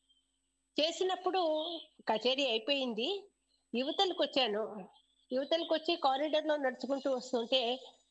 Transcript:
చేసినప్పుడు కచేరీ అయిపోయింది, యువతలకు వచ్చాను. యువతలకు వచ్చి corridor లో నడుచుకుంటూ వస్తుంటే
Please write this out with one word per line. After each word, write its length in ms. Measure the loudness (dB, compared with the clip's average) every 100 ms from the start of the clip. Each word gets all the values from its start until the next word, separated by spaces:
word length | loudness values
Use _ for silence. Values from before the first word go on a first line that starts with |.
| _ _ _ _ _ _ _ 0
చేసినప్పుడు 600 | 0 2 0 0 0 2 2 2 -2 -8 -14 -8 -2
కచేరీ 380 | 0 2 2 2
అయిపోయింది, 840 | 0 0 0 0 -2 -2 -4 -8 _ _ _ _
యువతలకు 480 | -2 -2 0 0 0
వచ్చాను. 680 | 0 2 2 0 -4 -8 -14 _ _ _ -6
యువతలకు 420 | -4 0 0 0
వచ్చి 220 | -2 0 0
corridor 500 | 2 2 2 0 2
లో 100 | 2
నడుచుకుంటూ 600 | 0 -2 -4 -2 0 -2
వస్తుంటే 680 | -2 -2 0 0 0 -4 -8 -20 _